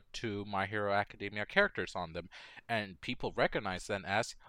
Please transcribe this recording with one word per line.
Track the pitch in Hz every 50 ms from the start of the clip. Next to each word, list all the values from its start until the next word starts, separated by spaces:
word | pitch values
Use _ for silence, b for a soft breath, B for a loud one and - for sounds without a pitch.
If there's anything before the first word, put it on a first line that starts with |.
| - _
two | - - 120 110 101 101 101
My | 104 101 95 95
Hero | 98 107 104 104 101
Academia | 98 101 101 - - - 101 101 107 104 101
characters | - - 202 202 190 - 110 90 - -
on | 92 87 82 85
them. | 87 85 - B B B B B B B
And | - 117 107 104 98 87 -
people | - 123 123 - 139 101 -
recognize | 117 147 185 - 147 107 95 92 90 - -
and | 104 98 -
ask, | 95 98 110 123 - - b b